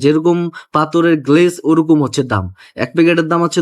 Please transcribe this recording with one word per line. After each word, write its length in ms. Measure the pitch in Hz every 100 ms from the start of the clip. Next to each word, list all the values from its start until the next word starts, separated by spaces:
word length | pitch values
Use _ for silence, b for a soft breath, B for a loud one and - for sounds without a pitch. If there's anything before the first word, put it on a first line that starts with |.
যেরকম 320 | 139 156 170 175 170 B B 151
পাথরের 400 | 156 170 170 160 131
গ্লেজ 280 | 156 180 175 151
ওরকম 280 | 160 160 156
হচ্ছে 180 | 131 143 123
দাম। 120 | 104 92 b b -
এক 60 | - 170
প্যাকেটের 300 | 170 165 160
দাম 100 | 170
হচ্ছে 160 | 170 175